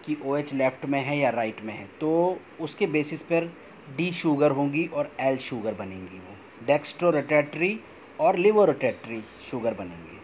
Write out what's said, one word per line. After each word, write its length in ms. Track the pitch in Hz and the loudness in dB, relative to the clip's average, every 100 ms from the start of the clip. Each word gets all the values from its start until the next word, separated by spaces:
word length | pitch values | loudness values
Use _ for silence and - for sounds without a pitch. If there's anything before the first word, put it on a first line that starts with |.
| - | -4
कि 120 | 151 135 | -4 0
ओएच 280 | 143 143 | -2 -2
left 320 | 139 131 127 139 | 0 0 0 -2
में 140 | 139 | -2
है 160 | 131 147 | 0 2
या 120 | 135 | 2
right 320 | 113 113 110 | 2 -2 -4
में 120 | 110 | -10
है, 120 | 104 101 - | -12 -14 -4
तो 400 | 156 165 175 185 - - | 0 4 2 0 -10 -10
उसके 280 | 160 - 196 | -8 -2 0
basis 340 | 151 143 151 | 2 0 -6
पर 280 | - 165 170 - - - - 135 | -2 -2 -2 -12 -20 -20 -12 -2
D 140 | 180 | -2
sugar 400 | 175 170 143 147 | 0 0 4 4
होंगी 340 | 139 143 147 175 | 4 0 0 -2
और 260 | 147 135 - | -2 -4 0
L 160 | 135 135 | 0 0
sugar 340 | - 123 107 | -4 -4 -4
बनेंगी, 440 | 104 98 95 92 92 | -6 -8 -10 -14 -16
वो 480 | 92 101 - - 117 | -18 -20 -20 -10 0
डेक्स्ट्रोरोटेटरी 1120 | 147 - - 175 151 127 151 143 151 180 220 - - - - | 0 0 0 2 2 2 2 2 0 -2 -2 -10 -20 -18 0
और 180 | 160 190 | 2 6
लिवोरोटेटरी 840 | 196 214 185 139 127 107 113 113 110 - | 6 8 6 6 0 -2 -8 -10 -10 -16
sugar 300 | - 127 113 | -10 -4 -2
बनेंगे। 420 | 101 92 85 80 82 | -4 -10 -12 -16 -18